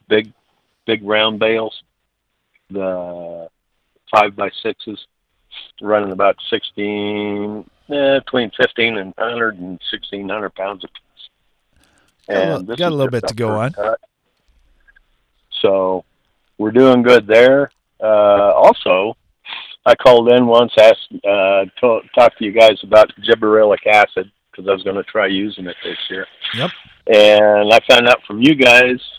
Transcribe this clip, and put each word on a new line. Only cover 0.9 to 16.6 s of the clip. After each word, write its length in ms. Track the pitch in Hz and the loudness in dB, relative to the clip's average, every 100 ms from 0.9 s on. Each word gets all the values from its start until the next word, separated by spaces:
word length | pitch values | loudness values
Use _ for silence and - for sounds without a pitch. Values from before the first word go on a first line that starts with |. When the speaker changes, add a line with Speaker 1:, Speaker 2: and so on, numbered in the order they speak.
| 110 | -6
Speaker 1:
round 360 | 101 107 110 107 | -4 -2 -2 -2
bales, 440 | 110 113 110 - _ _ _ _ _ _ _ _ _ | -4 -2 -6 -12 _ _ _ _ _ _ _ _ _
the 760 | 98 95 92 87 87 85 85 82 _ _ _ _ _ _ | -10 -8 -8 -10 -14 -16 -16 -20 _ _ _ _ _ _
five-by-sixes, 960 | 107 104 101 101 - 113 - - 101 - _ _ _ _ - - _ | 0 0 -4 -10 -8 -10 -10 -14 -18 -20 _ _ _ _ -20 -20 _
running 300 | 104 104 101 | -4 -2 -2
about 260 | 95 98 - - | -2 -2 -4 -6
sixteen, 1200 | 107 - - 104 104 104 104 104 101 104 107 - _ - | -8 -8 -10 -8 -8 -8 -8 -8 -8 -10 -12 -18 _ -10
eh, 300 | 143 139 135 | -4 -2 -2
between 320 | - 127 110 - | -2 -6 -4 -4
fifteen 400 | 123 - 113 110 | -4 -2 -4 -6
and 160 | 95 - | -10 -10
hundred 420 | 110 120 113 95 | -8 -4 -6 -6
and 200 | 90 90 - | -14 -14 -14
sixteen 360 | 107 - 101 98 | -14 -14 -14 -10
hundred 280 | 107 98 - | -10 -10 -10
pounds 280 | 95 95 | -12 -12
apiece. 460 | - _ _ _ _ _ _ _ _ _ _ _ _ _ - | -18 _ _ _ _ _ _ _ _ _ _ _ _ _ -8
Speaker 2:
Got 80 | 101 | -4
a 60 | |
Speaker 1:
And 80 | 95 | -4
Speaker 2:
little, 140 | - 92 | -6 -8
Speaker 1:
this 120 | 123 | -8
Speaker 2:
got 80 | 175 | -6
a 20 | |
Speaker 1:
is 60 | |
Speaker 2:
little 180 | 147 135 | -4 -4
Speaker 1:
just 160 | 123 - | -6 -8
Speaker 2:
bit 100 | 110 | -8
to 80 | 113 | -6
Speaker 1:
our 60 | |
Speaker 2:
go 80 | 107 123 | -4 -6
Speaker 1:
first 100 | 165 | -6
Speaker 2:
on. 60 | 107 | -6
Speaker 1:
cut. 140 | 113 _ _ _ _ _ _ _ _ _ _ _ _ _ _ _ - | -8 _ _ _ _ _ _ _ _ _ _ _ _ _ _ _ -4
So 440 | 107 98 95 92 - _ _ _ _ | -2 -2 -4 -6 -12 _ _ _ _
we're 140 | - | -10